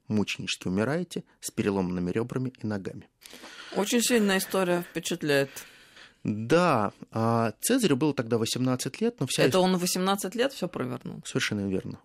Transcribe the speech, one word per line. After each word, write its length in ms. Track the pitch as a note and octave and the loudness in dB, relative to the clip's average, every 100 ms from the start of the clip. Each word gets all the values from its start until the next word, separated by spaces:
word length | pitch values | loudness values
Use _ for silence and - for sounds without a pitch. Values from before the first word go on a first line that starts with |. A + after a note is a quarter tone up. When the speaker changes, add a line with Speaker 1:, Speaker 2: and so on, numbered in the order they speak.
| - | -2
Speaker 1:
мученически 600 | G#2+ G2 - F#2 - F2+ | 0 0 -4 -6 -6 -2
умираете 560 | F#2 A2+ D#3+ F3+ - - _ | 0 0 -2 -4 -8 -10 _
с 100 | - | -10
переломанными 600 | - A2 G2 F2+ F2+ F2 | -2 0 2 0 0 -2
ребрами 440 | A2 A#2 C3 B2+ - | -2 -2 -4 -6 -6
и 40 | G#2 | -6
ногами». 420 | G#2 F#2 - - _ - - - - - - | -6 -6 -12 -18 _ -20 -20 -18 -18 -8 -4
Speaker 2:
Очень 240 | G3+ A#3+ | 0 2
сильная 360 | A3+ A#3+ G3+ F#3+ | 4 4 4 2
история, 440 | - F#3+ F3+ F3 | 2 0 2 0
впечатляет. 680 | F3 E3 - E3+ D3+ C#3 C#3 - - - - - - _ | -2 -8 -6 -4 2 2 2 -4 -18 -20 -20 -20 -20 _
Speaker 1:
Да, 680 | - G#2+ A#2 D#3+ F3 B2+ G2 - - | -4 -2 4 4 6 4 0 -4 -8
а 420 | A2+ A2+ A#2 A2+ - | -2 2 2 0 -2
Цезарю 360 | - C4 G3 C3 | 0 2 4 4
было 180 | D3+ | 2
тогда 240 | C3+ A2+ A#2 | 0 0 0
восемнадцать 640 | A2+ B2 B2+ B2+ - - | 0 0 0 0 -4 -2
лет, 160 | A3+ A#3+ | -4 -2
но 60 | C3+ | -2
вся 160 | - | 2
Speaker 2:
Это 160 | - F#3 | 4 4
Speaker 1:
ис-, 20 | |
Speaker 2:
он 160 | F#3 F#3 | 4 2
в 40 | |
восемнадцать 540 | F3+ F#3 F#3 G3 F#3+ | 0 0 0 0 -2
лет 200 | A3 C4+ | -2 -2
все 140 | - E3+ | -2 -6
провернул? 540 | - B2 B2 - - - | -4 -6 -6 -10 -12 -4
Speaker 1:
Совершенно 420 | C3 - G#2+ G2 | -2 0 -2 -2
верно. 300 | F#2 G2+ G2+ | -2 -4 -10